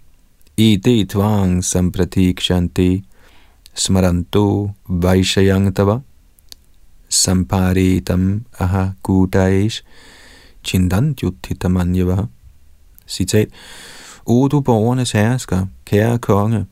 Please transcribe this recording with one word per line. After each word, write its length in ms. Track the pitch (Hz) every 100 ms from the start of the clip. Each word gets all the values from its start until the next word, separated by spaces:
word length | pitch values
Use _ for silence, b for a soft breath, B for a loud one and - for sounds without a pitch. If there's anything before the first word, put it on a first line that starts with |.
| - _ _ _ - -
एते 460 | 110 104 123 120
त्वां 560 | 92 95 104 104 95 90
सम्प्रतीक्षन्ते 1400 | - 90 90 87 87 - 92 90 - 90 87 - 90 92 b b b b b b b -
स्मरन्तो 1000 | - 95 92 87 87 101 104 101 101 101 -
वैषयं 800 | 90 92 95 92 - 95 95 98
तव, 320 | 92 101 117 - - _ _ - - _ - - - -
सम्पारेतम् 1300 | - - 92 87 98 92 92 92 90 92 90 95 101 - -
अह 320 | 92 95 95
कूटैश् 920 | 95 - 95 92 98 95 95 104 - B B B B B B B B
चिन्तन्त्युत्थितमन्यवः। 1600 | - 95 90 92 151 135 90 92 - - 92 92 87 90 90 92 113 - - - - - - - -
Citat. 380 | - - 107 107 B B B B B B B -
O 180 | 120 139
du 120 | 147
borgernes 540 | 139 113 113 127 123
hersker, 540 | 104 107 127 - 92 95 - -
kære 300 | 104 113 120
konge, 480 | - 98 104 110 98